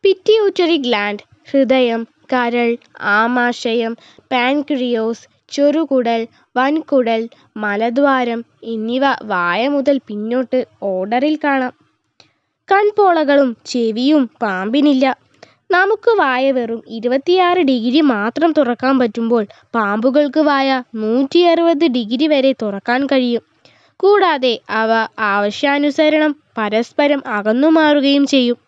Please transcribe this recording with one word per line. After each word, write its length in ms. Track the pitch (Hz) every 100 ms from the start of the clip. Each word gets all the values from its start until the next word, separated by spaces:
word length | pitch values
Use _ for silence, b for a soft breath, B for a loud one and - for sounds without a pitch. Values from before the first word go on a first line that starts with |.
പിറ്റ്യൂട്ടറി 720 | 392 370 - 440 403 381 339 330 247
ഗ്ലാൻഡ്, 380 | 220 208 208 _ _ -
ഹൃദയം, 520 | 277 254 262 247 226 226 _ _
കരൾ, 380 | 254 240 240 233 240 _ - 202 208
ആമാശയം, 760 | 233 247 240 240 247 226 226 233 b b _
പാൻക്രിയോസ്, 920 | 254 247 294 285 285 247 240 220 233 _ _ _
ചെറുകുടൽ, 680 | - 285 294 320 269 233 226 226 b b 247
വൻകുടൽ, 640 | 262 311 311 277 226 226 226 b b 220
മലദ്വാരം 760 | 208 202 226 240 285 262 247 233 233 _ 226
എന്നിവ 320 | 226 220 254 277 254 214
വായ 300 | 185 175 180 254
മുതൽ 220 | 285 269 277 _
പിന്നോട്ട് 500 | 208 220 247 247 254 - _ 202
ഓർഡറിൽ 480 | 185 196 240 294 302
കാണാം. 280 | 294 269 254 - _ _ _ _ b b b _ -
കൺപോളകളും 840 | 381 415 415 392 339 285 285 269 226 -
ചെവിയും 540 | 247 226 220 262 302 247 _
പാമ്പിനില്ല. 640 | 214 185 196 262 294 262 262 - b b b b _ 359
നമുക്ക് 360 | 392 427 - 427
വായ 240 | 285 254 269 254
വെറും 260 | 233 226 - 226
ഇരുപത്തിയാറ് 680 | 233 262 277 370 359 359 285
ഡിഗ്രി 300 | 254 226 269 302
മാത്രം 400 | 220 214 294 330 302
തുറക്കാൻ 360 | 247 240 254 269
പറ്റുമ്പോൾ 420 | 240 233 226 233 202 b b
പാമ്പുകൾക്ക് 680 | 233 202 214 247 262 294 311 302
വായ 320 | 277 269 262 247 220
നൂറ്റിയറുപത് 840 | 214 240 277 339 349 339 339 311 330 247
ഡിഗ്രി 320 | 208 240 311
വരെ 180 | 294 269 262
തുറക്കാൻ 380 | 214 196 - 247 277
കഴിയും. 340 | 269 247 233 _ b b b b b
കൂടാതെ 520 | 381 415 370 294 254 226 - 220
അവ 100 | 220 226 220 - 214
ആവശ്യാനുസരണം 1000 | 202 208 214 285 285 294 285 311 311 302 294 _ -
പരസ്പരം 600 | 214 214 233 - 294 285 262 214
അകന്നുമാറുകയും 920 | 208 240 302 320 311 294 269 285 277
ചെയ്യും. 260 | 277 240 240